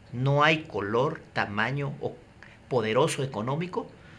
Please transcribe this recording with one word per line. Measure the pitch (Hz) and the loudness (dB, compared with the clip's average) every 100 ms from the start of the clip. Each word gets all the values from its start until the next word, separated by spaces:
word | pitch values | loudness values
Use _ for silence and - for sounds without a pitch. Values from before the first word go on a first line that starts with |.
| - | -12
No | 120 135 143 | -2 0 4
hay | 151 160 | 4 4
color, | - 98 101 117 147 165 - | -2 -4 0 2 0 -2 -6
tamaño | 110 104 101 113 143 139 139 | -4 -2 -2 -2 -2 -6 -6
o | - - - - - - - | -8 -8 -18 -20 -20 -20 -2
poderoso | 127 110 117 160 - | 0 2 2 2 0
económico | 135 104 117 147 175 240 262 - - | -4 -4 -2 -2 -2 -6 -8 -14 -20